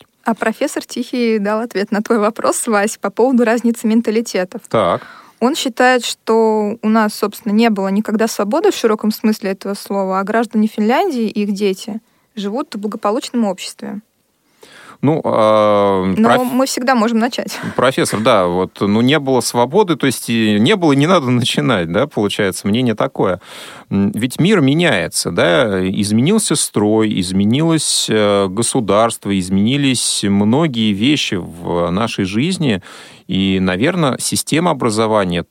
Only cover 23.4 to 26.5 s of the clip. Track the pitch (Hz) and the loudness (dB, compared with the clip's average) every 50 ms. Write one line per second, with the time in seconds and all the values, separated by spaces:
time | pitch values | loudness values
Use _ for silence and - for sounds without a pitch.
23.4 | - - - - - - - - - - - 98 101 101 - 104 117 127 - - | -6 -16 -20 -20 -18 -18 -20 -20 -10 -4 0 0 0 0 0 -2 -4 -4 -2 0
24.4 | 147 190 220 185 139 131 143 165 175 160 117 90 82 78 - - - - 87 95 | 2 2 4 4 4 2 2 2 2 2 0 0 -2 -4 -4 -6 -4 -4 -2 0
25.4 | 135 170 170 156 131 107 98 92 92 92 101 - 101 101 107 113 127 170 214 220 | 2 2 2 2 2 2 0 0 0 -2 0 -2 -2 0 2 2 2 4 2 2
26.4 | - - | 2 0